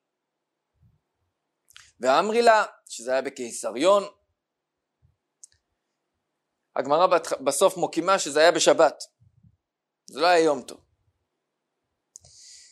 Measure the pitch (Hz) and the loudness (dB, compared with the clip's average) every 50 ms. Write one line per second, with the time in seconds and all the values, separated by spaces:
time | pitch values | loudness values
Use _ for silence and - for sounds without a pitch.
0 | _ _ _ _ _ _ _ _ _ _ _ _ _ _ _ _ _ _ _ _ | _ _ _ _ _ _ _ _ _ _ _ _ _ _ _ _ _ _ _ _
1 | _ _ _ _ _ _ _ _ _ _ _ _ _ _ _ - - _ _ _ | _ _ _ _ _ _ _ _ _ _ _ _ _ _ _ -20 -20 _ _ _
2 | 117 127 135 156 180 214 214 233 240 226 220 214 196 - - _ _ - - - | 0 2 2 2 2 0 -2 2 4 4 4 4 2 -2 -8 _ _ -18 -18 -14
3 | 113 120 131 131 127 139 - 131 123 117 107 - - 113 104 120 151 185 202 202 | -8 -4 -4 -4 -4 -6 -10 -10 -12 -12 -12 -10 -10 -10 -6 -2 2 2 2 2
4 | 196 160 - _ _ _ _ _ _ _ _ _ _ _ _ _ _ _ _ _ | 0 -6 -14 _ _ _ _ _ _ _ _ _ _ _ _ _ _ _ _ _
5 | _ _ _ _ _ _ _ _ - _ _ _ _ _ _ _ _ _ _ _ | _ _ _ _ _ _ _ _ -20 _ _ _ _ _ _ _ _ _ _ _
6 | _ _ _ _ _ _ _ _ _ _ _ _ _ _ _ - 131 135 143 165 | _ _ _ _ _ _ _ _ _ _ _ _ _ _ _ -8 -4 -2 0 0
7 | 180 180 175 165 - - 151 - 135 143 - - 196 185 - 180 160 143 - 165 | 2 2 0 -2 -2 -4 -10 -6 -6 -6 -2 0 0 0 0 -2 -6 -4 -4 -4
8 | 165 185 196 185 - 160 139 151 156 170 165 156 - 175 147 131 165 139 - - | -2 0 -2 -2 -2 -4 0 2 2 4 2 4 2 2 4 4 4 2 2 -4
9 | - - _ _ _ _ _ _ _ _ _ _ _ _ _ _ _ _ _ _ | -14 -20 _ _ _ _ _ _ _ _ _ _ _ _ _ _ _ _ _ _
10 | _ - 110 123 156 175 180 170 165 160 143 143 139 - - - _ _ _ _ | _ -16 -6 -2 2 2 4 4 2 2 0 -2 -6 -14 -20 -20 _ _ _ _
11 | _ _ _ _ _ _ _ _ _ _ _ _ _ _ _ _ _ _ _ _ | _ _ _ _ _ _ _ _ _ _ _ _ _ _ _ _ _ _ _ _
12 | _ _ _ - _ _ _ - - - - - - - | _ _ _ -20 _ _ _ -20 -20 -20 -20 -20 -20 -20